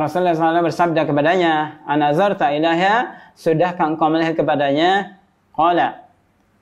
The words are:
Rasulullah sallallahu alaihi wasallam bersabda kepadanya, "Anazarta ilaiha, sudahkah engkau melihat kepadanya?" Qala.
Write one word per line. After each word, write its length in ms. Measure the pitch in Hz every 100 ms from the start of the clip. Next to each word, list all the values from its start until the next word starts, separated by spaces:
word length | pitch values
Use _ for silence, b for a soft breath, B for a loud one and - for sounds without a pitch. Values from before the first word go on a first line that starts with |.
Rasulullah 320 | 147 180 180 160
sallallahu 0 |
alaihi 80 |
wasallam 220 | 165 170 170
bersabda 340 | - 170 160 151
kepadanya, 460 | 147 147 185 170 156 151 - -
"Anazarta 640 | 147 147 151 202 196 151
ilaiha, 440 | 147 165 165 190 226 - B B _
sudahkah 560 | 170 160 180 175 156 156
engkau 160 | 156
melihat 240 | 160 165 160
kepadanya?" 800 | 151 147 143 143 175 403 - - _ _ _ -
Qala. 560 | 165 170 123 - - _ _ _ _ _